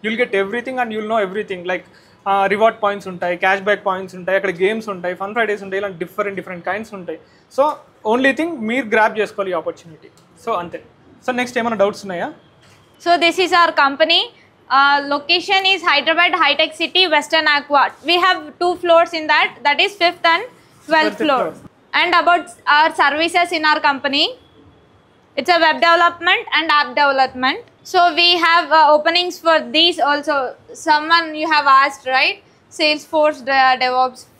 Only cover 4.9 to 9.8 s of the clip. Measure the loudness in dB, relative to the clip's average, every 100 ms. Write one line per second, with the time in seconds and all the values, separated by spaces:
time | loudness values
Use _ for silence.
4.9 | -8 -8 -8 -6 -4 -4 -4 -6 -6 -6
5.9 | -8 -12 -6 -6 -6 -12 -12 -8 -8 -8
6.9 | -14 -14 -14 _ _ _ -2 -2 -2 -14
7.9 | _ -4 0 0 0 -4 -6 -4 -4 -2
8.9 | 0 0 0 -6 -6 -6 -6 -6 -12